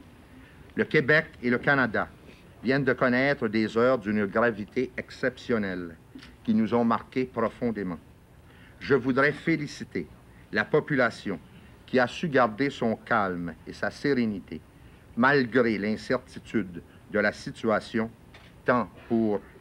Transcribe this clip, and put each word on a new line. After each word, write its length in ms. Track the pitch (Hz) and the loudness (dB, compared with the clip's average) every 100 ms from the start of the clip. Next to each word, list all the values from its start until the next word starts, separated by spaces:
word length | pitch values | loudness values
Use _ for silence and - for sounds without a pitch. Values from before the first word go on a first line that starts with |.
| - - - - - - - - | -20 -20 -20 -20 -20 -20 -10 -4
Le 100 | 107 | 0
Québec 420 | 156 131 151 160 - | 0 2 2 0 -4
et 60 | 120 | -2
le 80 | 120 | 0
Canada 500 | 147 139 120 101 90 - - - - - | 2 2 2 0 -4 -8 -20 -20 -20 -8
viennent 220 | 107 135 135 | -2 0 0
de 80 | |
connaître 560 | 123 131 123 135 143 113 | 2 2 2 0 0 -2
des 280 | 110 107 110 | 0 0 2
heures 200 | 123 127 | 2 2
d'une 280 | 98 107 98 | 0 -2 0
gravité 680 | 110 120 101 104 - 127 - | 2 0 0 -6 -4 -4 -6
exceptionnelle 1000 | - - 131 - - 117 98 90 87 82 - - - - | -14 -6 -6 -4 -2 -2 -2 -6 -8 -14 -20 -20 -20 -8
qui 100 | - | 0
nous 200 | 110 107 | 2 4
ont 120 | 120 117 | 2 2
marqués 400 | 110 - 131 127 | 2 -2 -4 -4
profondément. 720 | 120 110 - 120 104 92 82 - - - - - - - - | -2 -4 -2 -4 -4 -6 -8 -12 -20 -20 -20 -20 -20 -20 -8
Je 160 | - 135 | 0 2
voudrais 380 | 123 127 143 | 2 2 2
féliciter 760 | - - 160 147 - - 98 78 - - - - | 0 -2 -2 -2 -10 -10 -8 -8 -14 -20 -20 -6
la 100 | 104 | -4
population 760 | 107 156 147 139 117 - 104 90 - - - - - | 0 0 2 2 2 0 -8 -8 -10 -20 -20 -20 -2
qui 140 | 123 | 0
a 80 | 123 | 0
su 220 | - 175 | -2 0
garder 400 | 131 120 107 139 | 2 2 2 -4
son 260 | - 117 107 | -2 -2 -2
calme 580 | - 113 95 87 85 - - | -2 0 0 -2 -6 -10 -14
et 60 | |
sa 180 | 92 101 | -8 -8
sérénité, 680 | - 143 131 113 98 - 80 - - - - - - | -2 0 2 0 -2 -8 -14 -16 -20 -20 -20 -8 2
malgré 600 | 127 143 123 123 117 101 | 4 4 4 2 2 2
l'incertitude 1040 | 104 107 - 127 - - - 113 92 85 - - - | -2 -4 -2 -4 -4 -18 -4 -4 -4 -8 -16 -20 -6
de 80 | 104 | -2
la 140 | 104 | 0
situation, 760 | - - - 117 101 - 113 113 - - - - - | -2 -10 -4 0 0 0 -4 -4 -8 -20 -20 -20 -8
tant 260 | - 123 98 - - | 0 0 0 -8 -2
pour 340 | 117 110 101 - - | 2 2 0 -4 -8